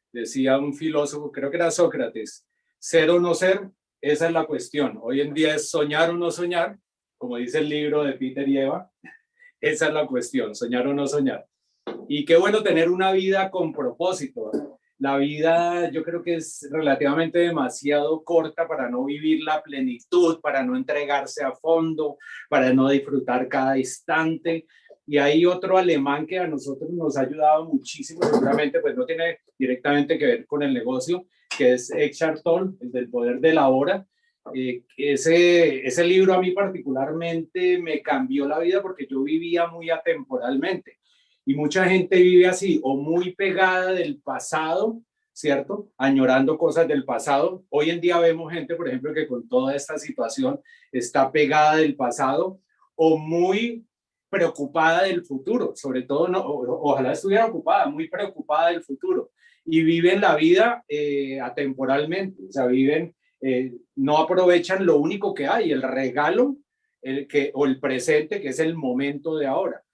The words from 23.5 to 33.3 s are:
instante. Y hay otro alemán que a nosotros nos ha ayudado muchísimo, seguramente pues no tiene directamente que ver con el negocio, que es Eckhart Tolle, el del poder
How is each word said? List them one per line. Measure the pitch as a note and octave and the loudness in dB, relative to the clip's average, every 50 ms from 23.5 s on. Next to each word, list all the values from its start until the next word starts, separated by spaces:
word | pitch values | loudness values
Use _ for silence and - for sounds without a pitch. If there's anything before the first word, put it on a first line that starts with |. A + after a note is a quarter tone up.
| C#3+ C3+ C3 C3+ C3+ C3 | -2 -2 0 0 0 0
instante. | B2+ - - - _ - D#3 D#3+ D#3+ D#3+ D#3+ - - E3 E3 D#3+ - _ _ _ _ - - - _ | -2 -4 -8 -10 _ -2 -2 0 0 0 -2 -4 -2 -4 -4 -4 -6 _ _ _ _ -20 -20 -20 _
Y | - C#3+ - | -2 0 2
hay | - - - D#3+ F3 | 4 4 4 4 4
otro | F3+ F3+ F3+ - F#3 F#3+ F#3 | 4 4 2 0 2 2 4
alemán | F#3 F3 D#3+ C#3+ C3+ C#3+ C#3+ D3+ D#3 | 4 4 2 2 0 0 -2 -2 -4
que | D#3 F3+ F#3 | -4 -4 -4
a | F3+ D#3+ | -4 -4
nosotros | D3+ C3+ - C#3 C3+ - - - | -4 -6 -8 -8 -10 -8 -8 -8
nos | F3 E3+ D#3+ C#3+ C3+ | -6 -4 -4 -4 -2
ha | C#3 | -2
ayudado | C3 C3+ D3 D#3 D3+ D3+ D#3 D#3 D#3+ | -2 -4 -2 2 4 4 4 4 2
muchísimo, | E3 D3 C3 - - - - C3+ - D#3+ E3 E3+ | -2 -4 -4 -4 -6 -12 -12 -14 -12 -4 -2 0
seguramente | - - - - - - F#3 D3 - - - | 2 2 2 2 2 2 2 0 0 0 0
pues | D3+ - - | 0 -2 -2
no | - B3 | -2 -4
tiene | - E3 D#3+ E3+ E3+ E3+ - _ _ _ | -4 -2 -2 -2 -4 -4 -6 _ _ _
directamente | - C3 B2+ B2+ B2 - D3 C#3+ D3 C#3+ C#3+ E3 D#3+ | -4 -2 -2 -2 -2 0 0 0 2 2 0 0 2
que | D3+ | 2
ver | C3 A#2+ A#2 - | 2 2 0 -2
con | - D3 C#3+ D3 | -4 -4 -2 -2
el | C#3 C3 | -2 -2
negocio, | A#2+ A2 B2 C3 B2 A#2+ D#3+ F3 F3+ - _ _ _ _ - - | -2 -2 -4 -4 -4 -4 -4 -4 -4 -6 _ _ _ _ -10 -2
que | - C#3 B2 B2+ | 2 4 4 4
es | B2 - - - | 4 0 -4 -2
Eckhart | - D3 D3 - - E3 D#3 D#3 - - | 0 0 -2 0 -2 -2 -2 -2 -2 0
Tolle, | F3 E3+ F#3 F#3+ F#3+ - - | 0 2 2 0 -2 -6 -10
el | B2+ B2 | -12 -8
del | B2+ B2 A#2+ - | -6 -6 -6 -4
poder | B2 A#2+ A#2+ B2 | -4 -2 -2 -2